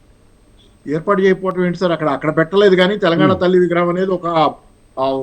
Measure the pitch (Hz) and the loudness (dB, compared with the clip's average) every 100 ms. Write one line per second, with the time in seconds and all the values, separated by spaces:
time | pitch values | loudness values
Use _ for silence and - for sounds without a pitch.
0 | _ _ _ _ _ _ _ _ 139 156 | _ _ _ _ _ _ _ _ -8 -4
1 | 202 190 190 185 185 180 180 175 180 156 | -2 2 2 0 -2 -4 -4 -2 -2 -2
2 | 151 135 151 156 160 196 208 180 185 214 | -2 -2 -2 -2 0 2 4 4 2 0
3 | 175 165 190 185 180 185 175 175 175 180 | 0 2 2 2 2 2 2 0 -2 -2
4 | 190 175 170 165 143 - _ _ _ - | -2 -4 -2 0 0 -2 _ _ _ -6
5 | 135 135 | -4 -4